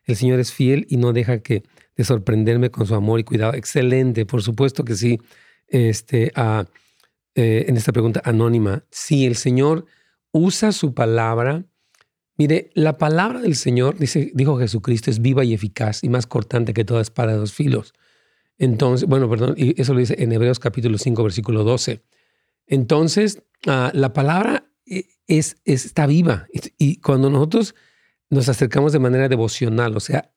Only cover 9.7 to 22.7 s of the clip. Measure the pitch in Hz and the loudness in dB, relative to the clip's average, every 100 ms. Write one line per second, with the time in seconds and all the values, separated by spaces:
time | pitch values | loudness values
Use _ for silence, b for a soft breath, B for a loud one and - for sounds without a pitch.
9.7 | 160 170 b b b _ 156 180 - 220 | 0 -6 b b b _ 0 0 2 -2
10.7 | 196 156 123 117 113 113 117 123 160 185 | 0 -4 0 0 0 0 0 -2 -4 -8
11.7 | _ _ _ _ _ _ - 147 156 - | _ _ _ _ _ _ -2 0 0 -2
12.7 | - 156 151 151 160 208 247 233 139 - | 0 0 0 0 0 0 -2 -2 -2 0
13.7 | 123 127 - 139 156 143 127 135 131 117 | 2 0 0 -2 -2 -2 0 0 2 0
14.7 | 113 98 117 120 110 120 135 127 107 101 | -2 -2 -2 -2 0 2 2 2 0 -4
15.7 | - 110 104 131 123 - 123 104 120 113 | -4 -4 -2 -2 -2 -2 -4 -2 -2 -2
16.7 | 110 104 117 107 - 117 110 104 - 151 | -2 -2 -2 -2 -2 -2 0 -4 -2 0
17.7 | 120 110 _ _ _ _ _ _ _ 135 | 0 -4 _ _ _ _ _ _ _ 0
18.7 | 113 131 127 - 135 123 110 120 - 127 | 2 2 2 2 2 2 0 -2 0 0
19.7 | - 131 127 123 - 120 113 120 127 120 | 0 0 0 0 -2 -2 0 0 0 -2
20.7 | 107 113 104 - 113 110 92 107 107 107 | -2 -2 -2 -2 0 0 -2 -2 0 0
21.7 | 123 - 110 _ _ _ _ _ _ _ | 0 -2 -8 _ _ _ _ _ _ _